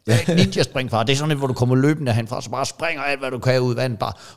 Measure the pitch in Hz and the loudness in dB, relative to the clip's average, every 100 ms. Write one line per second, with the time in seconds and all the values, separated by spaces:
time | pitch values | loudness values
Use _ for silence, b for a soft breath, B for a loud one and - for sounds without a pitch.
0 | - 120 - 170 190 190 131 135 127 113 | 2 2 4 2 2 2 -2 -2 -2 0
1 | 117 135 151 143 139 123 123 127 143 156 | 2 0 0 0 0 0 2 4 4 2
2 | 131 113 110 131 110 123 135 - 165 156 | 0 -2 -2 -8 -6 -6 -6 -4 -6 -4
3 | 139 139 131 127 131 127 123 117 127 107 | -4 -4 -4 -2 2 2 2 0 -2 -4
4 | 120 - B | -6 -8 B